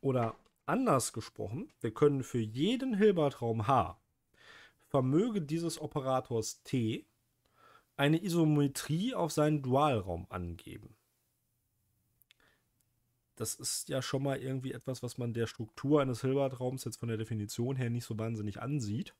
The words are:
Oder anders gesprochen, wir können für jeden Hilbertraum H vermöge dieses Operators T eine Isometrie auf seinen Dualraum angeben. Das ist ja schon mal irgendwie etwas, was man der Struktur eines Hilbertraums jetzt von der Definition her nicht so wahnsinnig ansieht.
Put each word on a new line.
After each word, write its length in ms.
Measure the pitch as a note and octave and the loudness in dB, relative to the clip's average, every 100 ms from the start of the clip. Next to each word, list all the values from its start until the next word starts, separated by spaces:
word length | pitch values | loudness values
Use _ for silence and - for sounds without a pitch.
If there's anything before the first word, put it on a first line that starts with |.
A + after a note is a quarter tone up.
| C#3 | 2
Oder 300 | B2+ A2+ - _ _ - | 2 0 -4 _ _ -4
anders 460 | F3+ B3+ C#3 - | 0 2 2 0
gesprochen, 600 | - - - G2+ A#2+ B3+ _ | -6 -12 -8 -8 -8 -10 _
wir 120 | - | -8
können 300 | - D3 C#3 | 4 4 4
für 160 | B2+ B2 | 0 -2
jeden 560 | A2 A#2 E3 B3 C4 | -2 0 0 0 -2
Hilbertraum 720 | G#3 G#3+ F#3 D3 - A#2 A2+ G#2+ | 4 4 6 2 0 -2 0 4
H 340 | C3 E2 - _ _ _ _ - - - _ _ | 4 2 -4 _ _ _ _ -20 -20 -20 _ _
vermöge 560 | C#3 B2+ D3 A#3 G#3 | 2 4 4 2 0
dieses 380 | D3 D#3+ E3+ - | -2 -2 -2 -6
Operators 800 | D3+ D3+ C3 C3 B2+ A#2 A2 - | -6 -4 0 0 0 -4 -4 -8
T 460 | - C3 A2 B2+ - _ _ _ _ _ - - _ - | -4 0 0 -2 -8 _ _ _ _ _ -20 -20 _ 0
eine 260 | C#3+ D#3+ | 2 4
Isometrie 960 | F#3+ E3+ D#3+ D3 C#3+ C#3 - D#3+ A3 C4 | 2 2 4 4 2 0 -2 -2 -2 -2
auf 160 | E3+ | -2
seinen 300 | D3+ D3+ D3+ | 2 2 2
Dualraum 640 | C3 C3 D3+ A#2+ F#2 F2 F#2 | 2 4 4 2 -2 -6 -6
angeben. 680 | F#2 F2 E2+ - - - - _ _ _ _ _ _ _ _ _ _ _ _ _ _ _ _ _ _ _ _ _ _ _ | -6 -6 -8 -12 -16 -16 -20 _ _ _ _ _ _ _ _ _ _ _ _ _ _ _ _ _ _ _ _ _ _ _
Das 220 | - G#2+ - | -8 -6 -6
ist 320 | C3 - - | -4 -6 -4
ja 120 | C#3 | -4
schon 220 | B2 C3+ | -2 -2
mal 160 | C#3 C3+ | 0 -2
irgendwie 320 | C3 C3 B2+ | -2 -4 -6
etwas, 320 | A#2 - B2+ | -8 -6 -6
was 160 | B2 - | -6 -6
man 160 | A#2+ | -4
der 140 | A2+ A2+ | -2 -2
Struktur 520 | - A2 - C#3 D3+ | -4 -10 -4 4 6
eines 200 | C3+ A#2+ | 6 2
Hilbertraums 640 | C3 C#3 C3+ B2+ B2+ C3 | 0 2 0 0 -4 -4
jetzt 160 | - - | -8 -8
von 80 | A#2+ | -4
der 100 | A2 | -4
Definition 560 | A2 A2 G#2 - A#2+ | -2 -4 -4 -2 -2
her 160 | C3+ B2 | 0 0
nicht 140 | A#2 | -2
so 120 | A#2 G#2+ | -4 -4
wahnsinnig 460 | A2 A2+ G#2 G2+ | -4 -2 -4 -6
ansieht. 500 | B2 D3 G#2+ G#2+ - _ | -4 -2 -2 -4 -6 _